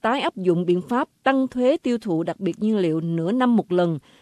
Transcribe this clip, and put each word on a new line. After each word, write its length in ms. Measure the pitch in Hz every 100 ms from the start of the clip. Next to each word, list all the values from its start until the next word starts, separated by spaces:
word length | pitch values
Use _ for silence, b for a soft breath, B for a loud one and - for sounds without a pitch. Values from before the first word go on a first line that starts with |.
tái 200 | 220 247
áp 140 | 330 208
dụng 300 | 180 170 175
biện 160 | 180
pháp 280 | - 240 311 _
tăng 240 | 262 269 262
thuế 300 | 254 254 339
tiêu 200 | 254 240
thụ 260 | 208 160
đặc 160 | 170 -
biệt 200 | 190 -
nhiên 180 | 214 214
liệu 240 | 175 160
nửa 300 | 165 165 165
năm 240 | 254 247 226
một 160 | -
lần, 280 | 180 175 151 b b